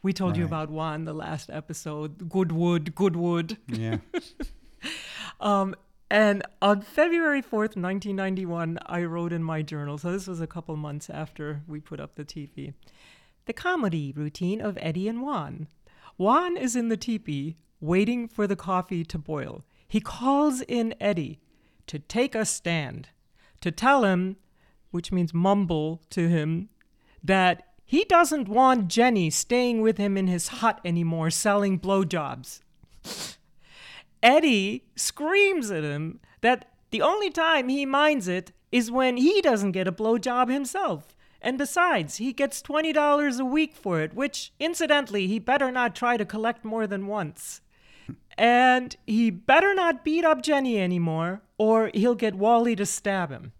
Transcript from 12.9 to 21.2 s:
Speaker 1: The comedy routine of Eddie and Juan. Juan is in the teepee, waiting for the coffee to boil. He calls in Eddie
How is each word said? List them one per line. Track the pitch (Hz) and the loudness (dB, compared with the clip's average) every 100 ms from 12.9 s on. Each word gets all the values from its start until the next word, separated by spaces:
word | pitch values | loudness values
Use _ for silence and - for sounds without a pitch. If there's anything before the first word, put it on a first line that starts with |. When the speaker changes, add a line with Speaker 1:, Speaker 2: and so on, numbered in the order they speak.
| _ - _ _ _ | _ -20 _ _ _
Speaker 1:
The | - | -12
comedy | 220 359 359 214 165 143 | -6 -4 0 0 -2 -6
routine | 147 151 - 180 214 | -8 -8 -4 -4 -4
of | 214 185 | -6 -6
Eddie | 165 165 202 | -6 -4 -4
and | 233 | -4
Juan. | 269 247 147 - 156 _ _ _ - - | -6 -6 -8 -12 -14 _ _ _ -20 -2
Juan | 190 285 359 349 | 4 4 2 -2
is | 254 | -2
in | 247 233 | -2 -2
the | 220 | -2
teepee, | - 220 - 143 147 160 _ _ | -2 -6 -4 -6 -6 -10 _ _
waiting | 151 185 214 240 233 | 0 2 2 0 -6
for | - | -2
the | 202 | -2
coffee | 196 190 185 175 175 | -2 -2 -4 -2 -6
to | 165 160 | -4 -8
boil. | 151 147 127 - - _ _ | -6 -6 -6 -12 -18 _ _
He | 214 | -4
calls | 214 - 254 277 302 254 | -4 -4 2 4 2 0
in | - 240 226 - | -2 -2 -2 0
Eddie | 202 175 | -2 0